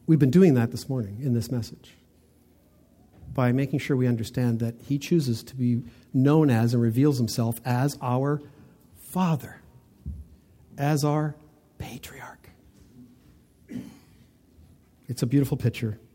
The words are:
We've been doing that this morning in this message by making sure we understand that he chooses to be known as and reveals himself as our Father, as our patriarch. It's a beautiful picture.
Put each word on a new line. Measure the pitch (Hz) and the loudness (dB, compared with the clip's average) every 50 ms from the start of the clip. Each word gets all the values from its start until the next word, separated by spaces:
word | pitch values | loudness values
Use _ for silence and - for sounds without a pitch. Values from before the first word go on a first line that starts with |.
| _ | _
We've | - 160 147 | 4 4 4
been | 151 131 | 4 4
doing | 123 175 190 180 139 | 6 6 6 8 6
that | 123 117 117 | 4 2 0
this | - 120 - - | -2 -8 -8 -6
morning | 135 131 113 98 101 107 | -6 -6 -6 -8 -8 -8
in | 135 139 120 | -4 -2 -2
this | 117 110 - | -2 -2 -2
message | 131 123 113 - - - - - - _ _ _ _ _ _ _ _ _ _ _ _ _ _ _ _ _ _ _ _ _ _ _ _ - - - - | -4 -6 -6 -6 -12 -20 -20 -20 -20 _ _ _ _ _ _ _ _ _ _ _ _ _ _ _ _ _ _ _ _ _ _ _ _ -20 -18 -10 -2
by | - 127 123 | 0 2 2
making | 120 131 139 139 - 143 | 2 2 0 0 -2 -4
sure | - - 151 | -2 -2 0
we | 127 127 123 | 0 2 2
understand | 120 113 113 - - - 123 120 117 113 | 0 0 -2 -6 -4 -2 0 0 0 0
that | 117 117 117 - - - | -2 -4 -6 -8 -6 -4
he | 139 143 | -4 -4
chooses | 139 - 175 170 147 127 117 110 - | -2 0 0 2 2 0 -2 -4 -6
to | - - | -14 -8
be | 131 123 120 120 117 - - - - - _ - | -2 -2 0 0 -2 -4 -8 -18 -20 -20 _ 0
known | 135 127 143 147 160 156 147 | 2 4 6 6 6 6 6
as | 123 113 113 117 120 | 4 4 2 2 2
and | 120 117 | 2 2
reveals | 117 110 123 139 151 139 123 | 2 2 4 2 2 2 2
himself | 123 107 - - 117 113 117 117 - | -2 -2 -2 -2 -4 -4 -4 -6 -4
as | 127 123 123 127 143 139 - | -2 0 0 0 -2 -2 -4
our | - 127 123 127 135 143 147 147 147 - - - - - - _ _ _ - - | -4 -2 -2 -2 0 -2 -4 -4 -6 -14 -20 -20 -20 -20 -20 _ _ _ -20 -20
Father, | - - - 180 185 170 165 131 - - - - - - _ - _ _ _ _ - - - - - - - - _ _ _ _ - _ - - | -20 -8 -4 -2 0 0 0 -2 -4 -10 -18 -20 -20 -20 _ -20 _ _ _ _ -14 -14 -14 -14 -16 -20 -20 -20 _ _ _ _ -20 _ -8 -4
as | 143 143 156 147 139 | -2 0 0 2 0
our | 147 147 151 151 151 147 - - - _ _ _ _ _ _ | 0 0 0 -2 -4 -6 -10 -18 -20 _ _ _ _ _ _
patriarch. | - - - - - - - - - - - _ _ - - _ _ - _ - - - - - - - - _ _ - - _ _ _ _ _ _ _ - - - - - - - _ - _ - _ _ _ _ _ _ _ - - - _ _ _ _ _ _ - | -16 -14 -14 -16 -16 -18 -18 -18 -18 -18 -20 _ _ -20 -20 _ _ -20 _ -20 -20 -20 -20 -20 -20 -20 -20 _ _ -20 -20 _ _ _ _ _ _ _ -12 -12 -12 -14 -20 -20 -20 _ -20 _ -20 _ _ _ _ _ _ _ -20 -20 -20 _ _ _ _ _ _ -12
It's | 123 - - | -6 -4 -4
a | 120 | 0
beautiful | 127 143 139 131 151 131 | 2 0 0 0 -2 0
picture. | - 120 - - - 110 104 - - - _ | 0 -2 -2 -2 -6 -6 -6 -8 -14 -20 _